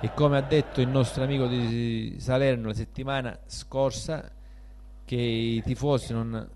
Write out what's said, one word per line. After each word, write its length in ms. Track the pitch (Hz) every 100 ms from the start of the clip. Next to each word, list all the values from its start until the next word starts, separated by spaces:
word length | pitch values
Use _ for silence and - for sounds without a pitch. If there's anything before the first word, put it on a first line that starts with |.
e 80 | 113
come 220 | - 147 139
ha 40 |
detto 400 | 135 151 139 -
il 80 | 127
nostro 340 | 135 120 -
amico 240 | 131 139 123
di 720 | 123 117 117 117 113 110 -
Salerno 500 | - 127 139 123 110
la 60 |
settimana 640 | 107 113 - 135 135 123 - -
scorsa, 800 | - - 135 135 - - 156 - - - - - - - -
che 100 | -
i 480 | 123 120 113 113 113
tifosi 500 | 110 127 143 135 -
non, 360 | 117 113 113 110